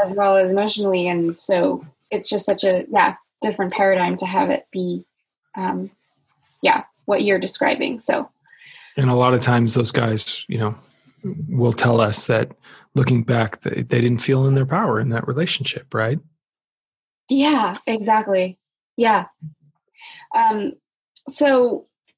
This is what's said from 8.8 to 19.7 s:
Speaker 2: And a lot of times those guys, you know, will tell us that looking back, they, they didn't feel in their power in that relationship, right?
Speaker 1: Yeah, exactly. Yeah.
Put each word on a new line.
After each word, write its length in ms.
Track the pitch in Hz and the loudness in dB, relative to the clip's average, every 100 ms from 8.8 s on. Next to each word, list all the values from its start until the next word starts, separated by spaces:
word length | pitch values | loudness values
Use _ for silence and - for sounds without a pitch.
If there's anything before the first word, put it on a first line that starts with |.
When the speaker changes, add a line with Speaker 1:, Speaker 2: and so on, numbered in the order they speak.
| - - | -10 -2
Speaker 2:
And 140 | 127 | 2
a 60 | 123 | 4
lot 180 | 123 | 4
of 60 | 127 | 4
times 340 | 123 120 117 | 4 2 2
those 160 | 123 117 | 2 0
guys, 540 | - 117 107 - - - | 0 0 0 -2 -4 -6
you 120 | 117 | -4
know, 180 | 107 107 - _ _ _ 196 - - | -4 -6 -14 _ _ _ -12 -10 -6
will 240 | 127 120 | 0 0
tell 280 | 117 127 117 | 2 2 4
us 260 | 107 107 - | 2 2 2
that 240 | 113 - - - - _ | 0 -2 -8 -20 -20 _
looking 280 | 139 127 123 | 0 2 2
back, 380 | 113 120 110 - | 2 0 0 -4
they, 200 | - - | -6 -6
they 180 | 120 120 | -2 0
didn't 220 | 120 120 | 2 0
feel 240 | - 135 135 | 0 2 2
in 80 | |
their 120 | 135 131 | 2 0
power 340 | 165 214 110 | 0 0 0
in 80 | 127 | -2
that 180 | 117 - | -2 -4
relationship, 640 | 120 170 - 127 - - | -2 -2 -2 -4 -8 -6
right? 280 | 113 110 143 - _ _ _ _ _ _ _ _ _ - | -4 -2 -4 -8 _ _ _ _ _ _ _ _ _ -2
Speaker 1:
Yeah, 440 | 269 285 285 202 185 - | 2 2 2 0 -2 -4
exactly. 720 | 226 208 220 214 190 185 185 _ _ _ - | -4 0 0 2 0 -2 -6 _ _ _ -2
Yeah. 300 | 233 202 175 _ 156 - _ | 2 2 -2 _ -18 -18 _